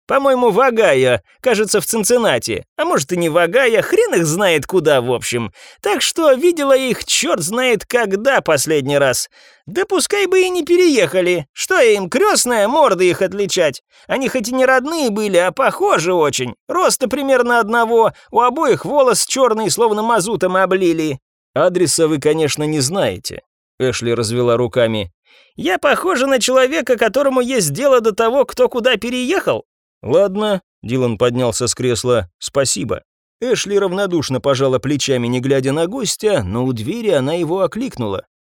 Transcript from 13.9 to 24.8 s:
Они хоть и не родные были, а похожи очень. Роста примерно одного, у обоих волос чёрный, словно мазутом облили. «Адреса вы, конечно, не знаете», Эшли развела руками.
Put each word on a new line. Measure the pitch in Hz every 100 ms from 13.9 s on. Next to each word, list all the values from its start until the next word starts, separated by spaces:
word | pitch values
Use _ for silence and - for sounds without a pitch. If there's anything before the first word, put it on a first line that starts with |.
| _ -
Они | 233 262
хоть | 262 220
и |
не | 262 254
родные | 262 269 330 226
были, | 202 214 175
а | 185
похожи | - 240 - 403 247 165
очень. | 180 147 127 123 - -
Роста | 320 330 - 254
примерно | 277 269 254 240 240
одного, | 208 233 226 233 208 - -
у | 226
обоих | 247 269 302 175
волос | 185 285 254 202
чёрный, | - 262 247 220 214
словно | - 233 208
мазутом | 220 226 185 190 185 185
облили. | 185 190 180 160 156 135 _ _ _
«Адреса | 131 180 175 165 - 160
вы, | 156
конечно, | 151 160 147 151
не | 151 156
знаете», | 131 196 127 90 - - _ _ _ -
Эшли | 127 117 117
развела | 117 107 120 120 117
руками. | 120 123